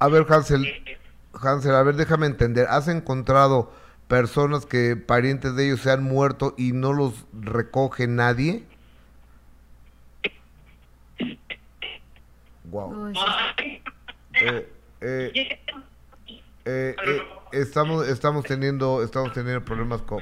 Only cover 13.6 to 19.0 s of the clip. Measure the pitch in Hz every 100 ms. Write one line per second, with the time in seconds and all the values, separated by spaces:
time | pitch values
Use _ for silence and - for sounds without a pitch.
13.6 | 285 - - - - - _ - 117 117
14.6 | - - - - 120 131 127 262 262 -
15.6 | - 277 - - - - - - - -
16.6 | - 131 131 123 - 143 - - - 135
17.6 | 139 151 151 160 127 123 147 147 - 135
18.6 | 139 139 131 131